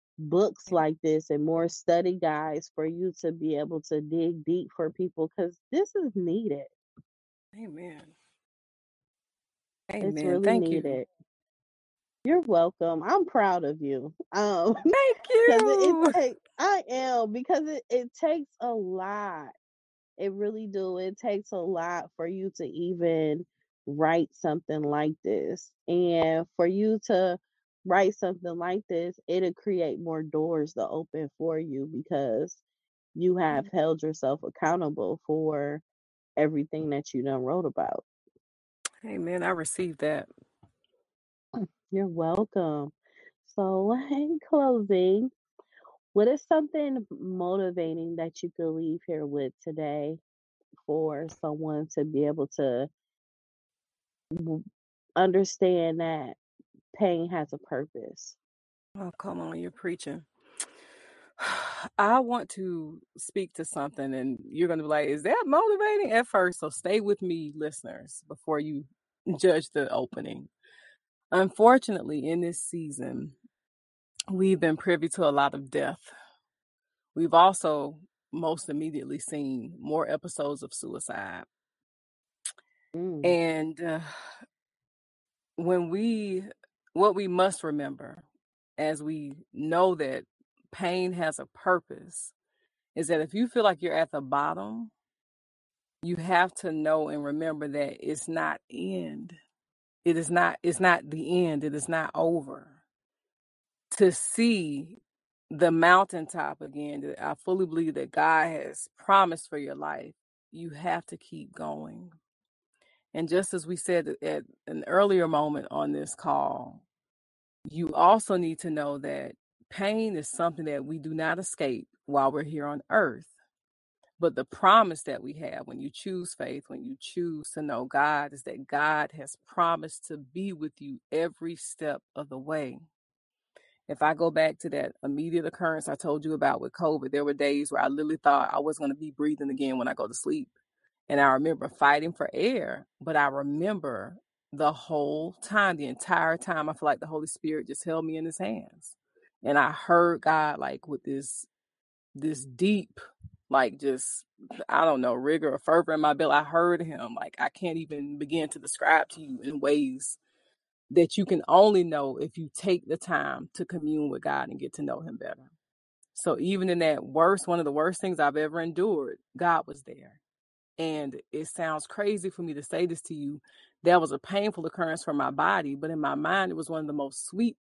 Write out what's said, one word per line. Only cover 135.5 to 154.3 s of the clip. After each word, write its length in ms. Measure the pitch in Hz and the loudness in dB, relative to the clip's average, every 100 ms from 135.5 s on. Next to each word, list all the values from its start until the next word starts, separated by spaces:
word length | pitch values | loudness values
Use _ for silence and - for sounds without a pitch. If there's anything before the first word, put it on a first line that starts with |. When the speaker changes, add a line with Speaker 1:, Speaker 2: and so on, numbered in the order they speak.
| - 170 156 156 | -2 -2 -2 -4
Speaker 2:
I 80 | 143 | -6
told 280 | 165 151 | -2 -2
you 100 | 156 | -2
about 260 | 156 139 135 | 0 2 0
with 120 | 123 | -4
covid, 400 | - 165 156 135 | -2 0 0 -2
there 120 | 143 | -2
were 100 | 143 | -2
days 380 | 143 143 143 147 | 0 2 2 0
where 100 | 143 | 0
I 60 | 139 | 0
literally 300 | 143 151 160 | 0 -2 2
thought 360 | 143 139 - | 4 4 4
I 60 | 143 | 0
was 180 | 147 151 | -2 -2
gonna 160 | 143 | -4
be 160 | 143 156 | -4 -10
breathing 380 | 135 151 147 139 | -2 -2 0 -4
again 280 | 135 139 131 | -2 -2 -2
when 100 | 123 | -2
I 60 | |
go 140 | - 131 | -2 -6
to 60 | |
sleep. 340 | - 151 156 - _ _ _ _ _ - | -4 -4 -4 -6 _ _ _ _ _ -2
And 100 | 143 | 4
I 60 | 139 | 6
remember 360 | 131 151 151 - | 6 2 -2 -6
fighting 440 | - 143 147 165 | 4 4 6 2
for 160 | - - | -4 -6
air, 540 | - 202 254 - - - _ | 0 0 0 -4 -8 -12 _
but 160 | 165 151 | -2 2
I 120 | 143 | 2
remember 920 | 139 143 147 185 202 147 110 98 180 _ _ _ | 2 -4 -2 -2 -2 -4 -6 -8 -14 _ _ _
the 180 | 139 147 | 0 0
whole 640 | 156 - 151 147 151 165 - | 0 -4 -2 -2 -2 -6 -10
time, 340 | - 208 196 165 | -2 2 2 0
the 80 | 139 | -6
entire 520 | 131 - 170 160 165 | -8 0 2 2 0
time, 320 | - 160 151 | -2 -2 -2
I 40 | |
feel 140 | 156 151 | 0 0
like 120 | 131 | 0
the 80 | 156 | -2
Holy 200 | 156 160 | -8 -8
Spirit 400 | - 156 156 - | -8 -6 -6 -6
just 160 | - 175 | -10 -6
held 200 | 160 160 | -4 -4
me 120 | 160 | -6
in 80 | 160 | -8
his 120 | 160 | -6
hands. 580 | 185 - - _ - - _ _ _ _ | -6 -6 -10 _ -20 -20 _ _ _ _
And 140 | - 143 | 2 4
I 140 | 135 | 4
heard 500 | 156 - 170 170 165 | 0 4 6 6 4
God, 360 | - 160 151 143 | 2 2 2 -2
like, 300 | 135 135 - | -6 -8 -8
with 160 | 143 | -10
this, 420 | - 139 143 - - _ _ _ _ _ _ | -6 -8 -8 -12 -14 _ _ _ _ _ _
this 300 | 139 156 139 135 | -6 -6 -6 -10
deep, 540 | 123 190 208 - - - _ - - _ | 0 2 2 -2 -14 -20 _ -20 -20 _
like, 300 | 135 123 135 | 2 2 0
just, 440 | 139 127 - - - | -2 -2 -4 -10 -14